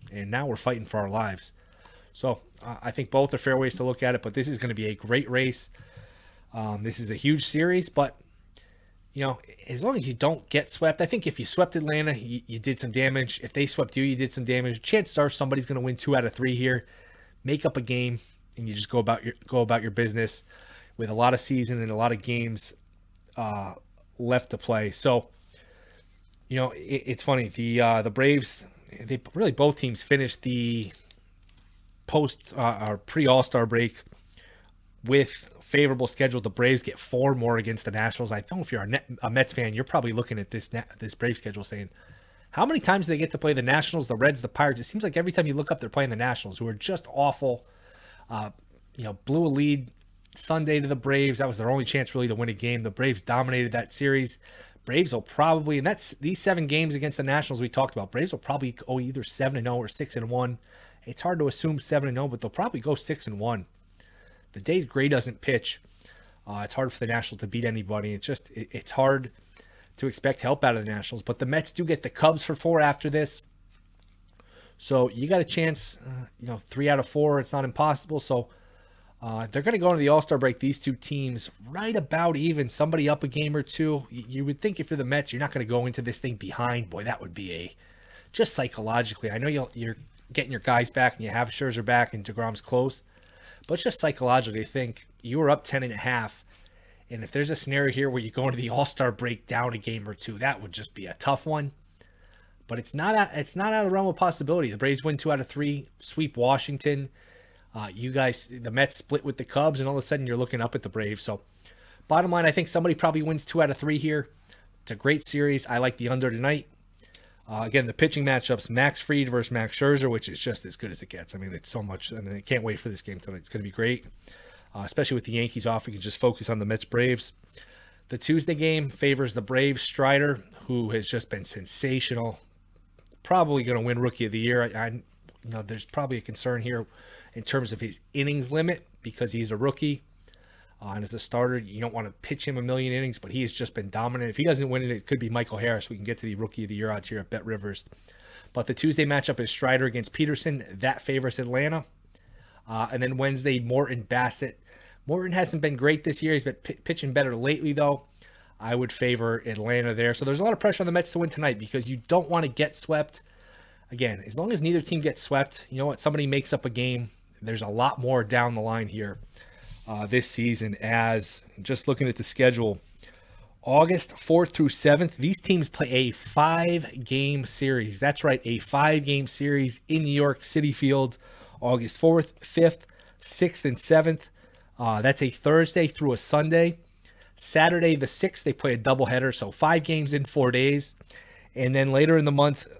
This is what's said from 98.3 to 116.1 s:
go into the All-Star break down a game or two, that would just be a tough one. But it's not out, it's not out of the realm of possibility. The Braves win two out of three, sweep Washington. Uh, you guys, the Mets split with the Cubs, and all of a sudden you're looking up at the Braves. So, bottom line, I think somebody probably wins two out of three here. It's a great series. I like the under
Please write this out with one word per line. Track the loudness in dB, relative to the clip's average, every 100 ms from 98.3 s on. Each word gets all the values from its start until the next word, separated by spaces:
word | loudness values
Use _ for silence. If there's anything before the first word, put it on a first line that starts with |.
go | -2 -2
into | -2
the | -2
All-Star | 0 -2 0 -2
break | 0 -6 -8 -6
down | -2 -2
a | -4
game | -8 -8 -10
or | -12
two, | -12 -4
that | -2 -4
would | -8
just | -12 -14
be | -14 -14
a |
tough | -6 -2 0 0
one. | -4 -4 -10 _ _ -20 _ -20 -20 _ _ -10
But | -8
it's | -6
not | -2 2 4
out, | 2
it's | 0 -6 -2
not | 0
out | 2 2
of |
the |
realm | 2 2
of | 2
possibility. | 0 0 0 0 0
The | 0
Braves | 0 0
win | -2 -2
two | 0
out | -2
of | -2
three, | -4 -4 -4 -8 -16
sweep | -10 -4 -2 2
Washington. | 4 4 0 -2 -2 -2 -4 _ -20 -20 _ _ _ -10
Uh, | -10
you | -8 -4
guys, | 0 0 0 -6
the | -10 -4
Mets | 2 2 0
split | -2 -2 -2
with | -8
the |
Cubs, | -2 2 2 2
and | -2
all | -2
of |
a |
sudden | -2 -2 -2
you're | -2
looking | -2 -2
up | -2 -4
at |
the | -6
Braves. | -6 -4 -4
So, | -6 -8 -10 _ -20 -20 -20 -10 2
bottom | 4 4
line, | 4 4
I |
think | 4 2
somebody | 2 2 4
probably | 2 2
wins | 0 -2 -2
two | 2
out | 2
of | 2
three | -2 0
here. | 0 -2 -4 -12 -20 -20 -20 _
It's | -12
a | -2
great | 2 2 2
series. | 0 2 2 0
I | 0
like | 0 0
the |
under | -2